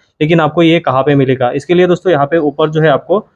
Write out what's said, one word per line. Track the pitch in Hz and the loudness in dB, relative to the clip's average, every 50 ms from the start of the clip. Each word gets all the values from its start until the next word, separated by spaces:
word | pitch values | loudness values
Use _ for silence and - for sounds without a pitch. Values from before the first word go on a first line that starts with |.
| _ _ _ - | _ _ _ -4
लेकिन | 156 156 170 165 | -2 0 2 2
आपको | 156 151 151 175 | 0 0 0 0
ये | 170 160 170 170 | 2 2 2 0
कहाँ | 165 139 127 131 | 0 -2 -2 0
पे | 135 147 143 | 0 0 2
मिलेगा, | 143 135 131 131 127 127 123 | 2 2 0 0 -2 -2 -4
इसके | 143 143 - - 175 | -4 -4 -4 -2 0
लिए | 180 180 | 2 2
दोस्तों | 175 175 - - 185 | 2 0 -2 -2 0
यहाँ | 165 139 143 | 0 0 0
पे | 143 170 170 | 0 -2 -2
ऊपर | 151 147 139 - 156 156 | -2 -2 -2 -2 -2 -2
जो | 156 156 | 0 0
है | 156 156 | 0 2
आपको | 135 - - - 175 214 - _ _ | 0 0 -2 -2 -4 -4 -4 _ _